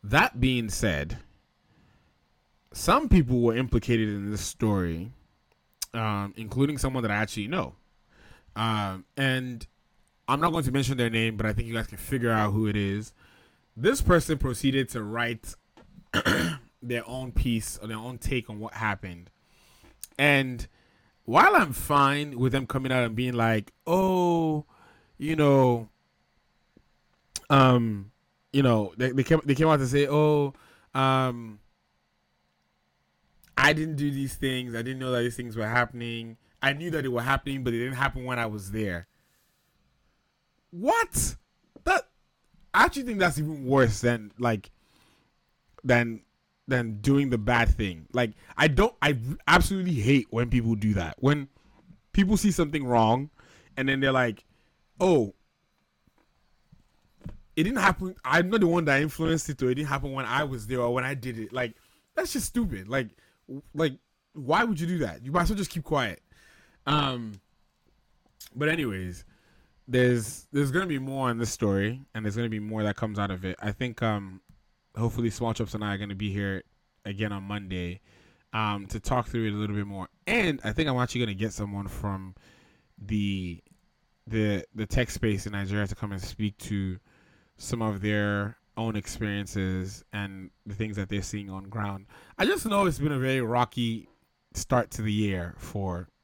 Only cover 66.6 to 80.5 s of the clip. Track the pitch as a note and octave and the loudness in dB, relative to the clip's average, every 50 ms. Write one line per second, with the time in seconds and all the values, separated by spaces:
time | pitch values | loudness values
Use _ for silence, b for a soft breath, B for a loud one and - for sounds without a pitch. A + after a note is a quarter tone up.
66.6 | b b b b b C3+ D3 D3+ C#3+ C3+ C3 B2 A#2 A2 G#2+ G2 _ _ _ _ | b b b b b 0 0 0 0 0 -2 -6 -8 -10 -12 -16 _ _ _ _
67.6 | _ _ _ _ _ _ _ _ _ _ _ _ _ _ _ _ - - _ B2+ | _ _ _ _ _ _ _ _ _ _ _ _ _ _ _ _ -20 -18 _ -4
68.6 | D3 D3+ D#3+ E3+ D3 A#2 G2 F#2+ F#2 F2+ F2 - - b b b b b b b | -2 -2 0 0 -2 -2 -4 -4 -6 -8 -10 -12 -16 b b b b b b b
69.6 | b b b b _ - B2 B2+ B2+ B2 B2 A#2+ G#2+ G#2+ - - - _ - C#3 | b b b b _ 0 2 4 6 6 4 2 0 -4 -10 -14 -18 _ 0 0
70.6 | C#3+ C#3 C3 F3 F#3+ F3+ D3+ C3+ C3 C3+ C3+ C3+ C3 B2 A#2 A2+ A#2 A2 - - | 0 2 0 0 0 0 -4 -4 -4 -6 -4 -2 -2 -2 0 -2 -2 -4 -2 -2
71.6 | A#2 G#2 G2 G2 G2 G#2+ A#2+ C3 C3+ _ _ A2+ A2 G#2+ G2+ A2+ A#2+ A2+ A2 G#2+ | 0 0 2 2 0 0 -4 -6 -12 _ _ -6 -6 -4 -4 -2 -4 -4 -4 -6
72.6 | G#2 G#2+ A2 A2 G#2+ G#2 G2+ - - A2 G#2 G2+ G2+ G2 F#2+ F2+ F#2 F#2 F#2 - | -6 -6 -4 -2 -2 -2 -2 -2 -4 -6 -4 -4 -4 -4 -4 -6 -6 -6 -8 -6
73.6 | - G#2+ G2+ - B2+ B2 A2+ - A#2+ A2+ G#2+ G#2 G2 F#2+ F#2 F#2+ _ _ - _ | -6 -8 -6 -4 -6 -8 -4 -2 -2 -2 -2 -2 -6 -10 -16 -18 _ _ -20 _
74.6 | _ _ _ _ _ _ _ G#2+ A2+ A#2 A2 A#2 A#2 A2+ G2+ - A#2+ A#2 A2+ - | _ _ _ _ _ _ _ -4 -4 -2 -2 0 -2 -2 -2 -2 -4 -4 -2 -2
75.6 | A#2 G2 - G#2+ G#2+ G#2 G2+ F#2+ G#2+ G2+ G2+ F#2+ G#2+ G#2 F#2+ G#2 G2+ G2 F#2+ F#2 | -4 -6 -4 -6 -4 -4 -4 -4 -6 -8 -8 -6 -4 -4 -2 -2 -2 -2 -4 -6
76.6 | - _ _ _ _ _ _ _ _ G#2 G2+ G2 A2 G#2 G#2 G2 G2 G2 G#2 G#2 | -8 _ _ _ _ _ _ _ _ -10 -6 -6 -4 -6 -6 -8 -8 -8 -8 -8
77.6 | G2+ F#2 F#2 F2+ F2 F2 F2 G2 b b b b b b b b b _ - A2 | -8 -6 -6 -6 -6 -6 -8 -12 b b b b b b b b b _ -4 -2
78.6 | A2 G#2+ G#2 G2+ G2 F#2+ - A2 - - C3+ B2 A#2+ - - A#2 A2+ G#2+ G#2 G#2 | -2 -2 -2 -4 -6 -8 -10 -10 -4 -2 -2 -2 -2 -2 -4 -2 -2 -2 -2 -2
79.6 | G#2+ G#2 G#2 G#2 G2+ G2+ G2 F#2+ F#2 - _ _ _ - G#3 A#3+ G#3 E3+ | -4 -4 -4 -4 -6 -6 -8 -12 -12 -14 _ _ _ -2 0 0 2 0